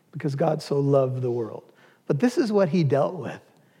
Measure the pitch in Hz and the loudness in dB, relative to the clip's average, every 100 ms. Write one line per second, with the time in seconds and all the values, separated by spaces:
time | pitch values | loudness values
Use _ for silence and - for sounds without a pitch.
0 | _ 143 151 135 160 156 - 143 139 139 | _ -8 -6 0 0 0 -2 0 2 2
1 | 131 127 127 120 110 - - _ - _ | 2 -2 -4 -4 -6 -10 -18 _ -20 _
2 | - 143 247 349 233 208 180 180 143 139 | -4 0 2 2 2 2 2 2 2 2
3 | - 185 - - - _ _ _ | 0 -2 -10 -10 -16 _ _ _